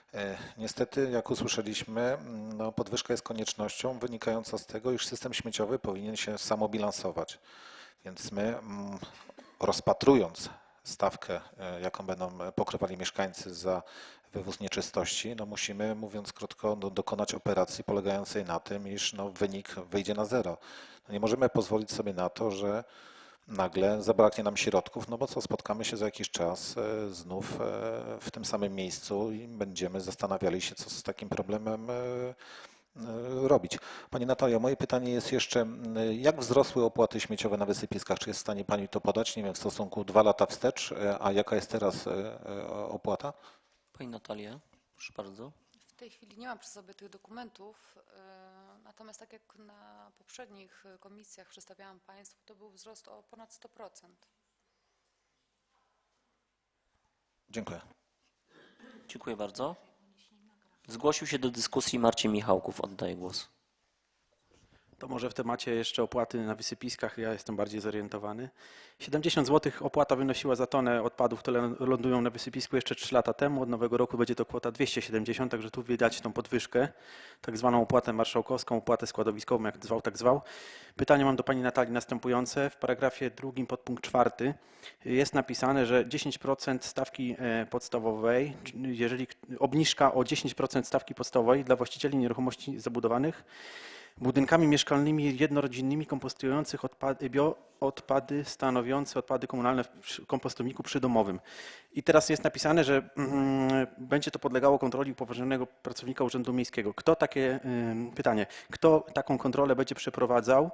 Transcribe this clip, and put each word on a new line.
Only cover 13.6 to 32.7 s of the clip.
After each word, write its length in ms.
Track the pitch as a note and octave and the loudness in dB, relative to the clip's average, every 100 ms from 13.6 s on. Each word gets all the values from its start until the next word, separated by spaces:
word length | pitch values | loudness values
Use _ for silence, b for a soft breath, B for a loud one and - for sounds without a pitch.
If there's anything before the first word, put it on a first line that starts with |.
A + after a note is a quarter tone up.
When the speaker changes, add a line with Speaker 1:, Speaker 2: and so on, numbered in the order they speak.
| F#2 F2+ - B B B _ | -2 -2 -4 B B B _
Speaker 1:
wywóz 260 | G#2 F#2+ - | -10 -8 -8
nieczystości, 760 | G2 - - G2 E2+ - A2 A2+ | -6 -6 -4 -4 -2 -4 -6 -8
no, 100 | G#2 | -8
musimy, 500 | G#2 - G2+ G#2+ G#2+ | -6 -6 -4 -4 -4
mówiąc 380 | G#2+ G#2 G2+ | -8 -10 -10
krótko, 420 | - G#2 - G#2+ G#2 | -12 -12 -6 -4 -2
do-, 140 | G2 | -4
dokonać 440 | F#2+ - G2+ G#2 | -4 -4 -2 -2
operacji 500 | - - F#2 F2+ - | -4 -2 0 0 -2
polegającej 640 | - G3+ G2+ G2 - G#3 F2+ | -4 -2 0 -2 -4 -6 -4
na 140 | E2+ | -4
tym, 280 | - G2+ G2 | -4 -8 -6
iż, 260 | G2 - | -4 -4
no, 160 | G#2 G2+ | -4 -6
wynik 460 | F#2 G2+ G2 - G2 | -2 -2 -2 -10 -12
wyjdzie 380 | F2 G2+ G2 | -4 -4 -2
na 120 | G#2 G#2+ | -2 0
zero. 320 | B2+ F#2 E2 B B B B - | 0 -2 -6 B B B B -10
No, 60 | |
nie 60 | G#2 | -2
możemy 300 | A2 B2+ B2+ | 0 2 2
pozwolić 420 | B2 G2 A2 G#2+ | 2 2 0 0
sobie 220 | - G#2 | -4 -4
na 160 | F2+ F2+ | -2 -2
to, 220 | - A2 | 0 -2
że 320 | G2 G2+ G#2+ - B B B B B - | 0 0 -2 -4 B B B B B -10
nagle 560 | G2 F#2 F#2+ G2 G#2+ | -2 -2 2 2 2
zabraknie 400 | G2+ A2 G#2+ - | 2 6 6 6
nam 140 | G#2 G#2 | -2 -2
środków, 500 | A2 F#2+ - A#2 A#2 | 2 2 0 -8 -6
no 100 | A#2+ | -4
bo 100 | C3+ | -4
co, 140 | C3 | -4
spotkamy 440 | - - - G#2+ A2 | -4 -4 -4 -4 -4
się 120 | A2 | -2
za 80 | G#2 | -2
jakiś 240 | - G2+ | -2 -6
czas, 460 | - E2+ F#2 - A#2+ | -2 -2 -2 -6 -4
e, 320 | G#2+ A2 G#2 | -4 -2 -6
znów, 520 | F2 F2 F#2+ - - | -8 -8 -6 -6 -4
e, 560 | A2 G#2 A2+ A#2 A#2 A2+ | -4 -4 -6 -6 -8 -10
w 100 | - | -10
tym 140 | - G#2+ | -10 -6
samym 300 | G2+ G2+ F#2+ | -2 -2 -4
miejscu 560 | F#2 - - G2+ A2+ | -6 -8 -4 -4 -2
i 160 | A2 A#2+ | -6 -10
będziemy 540 | A2+ G2 F#2 F2+ F#2+ | -8 -8 -4 -4 -4
zastanawiali 600 | F#2 - G2 G2 F2+ F#2 | -6 -4 -4 0 0 -2
się, 140 | - - | -4 -8
co 140 | - | -12
z 140 | - | -10
takim 260 | - - G2+ | -8 -8 -6
problemem, 600 | - G2 G#2+ A2 A2 A2+ | -6 -4 -4 -4 -6 -6
e, 40 | |
e, 400 | B2 B2 B2 B2+ B2+ B B B | -6 -6 -6 -8 -10 B B B